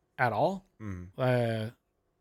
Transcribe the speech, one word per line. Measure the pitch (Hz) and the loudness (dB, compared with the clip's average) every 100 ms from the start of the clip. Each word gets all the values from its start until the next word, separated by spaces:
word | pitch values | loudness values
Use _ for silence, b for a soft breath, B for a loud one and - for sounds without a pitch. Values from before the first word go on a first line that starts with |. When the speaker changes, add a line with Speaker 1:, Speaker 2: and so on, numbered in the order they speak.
| _ - | _ 0
Speaker 1:
at | 123 | 0
all. | 107 156 196 - - | 2 0 0 -10 -14
Speaker 2:
Mm-hmm. | 107 92 90 - | -10 -10 -10 -2
Speaker 1:
Uh, | 127 123 117 113 110 - _ _ _ _ | 2 2 2 0 -4 -10 _ _ _ _